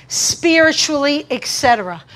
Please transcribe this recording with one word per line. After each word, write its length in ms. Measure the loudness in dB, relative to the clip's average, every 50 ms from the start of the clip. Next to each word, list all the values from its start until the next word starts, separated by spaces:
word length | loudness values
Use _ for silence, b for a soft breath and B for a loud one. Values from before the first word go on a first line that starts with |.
| b
spiritually, 1160 | b -6 -4 -2 -2 -4 0 0 2 4 4 4 4 2 0 -2 -2 -2 0 0 0 0 -2 -4 -6
et 160 | -8 -6 -6
cetera. 580 | -8 -6 0 2 2 2 2 0 -8 -10 -12 -16 b b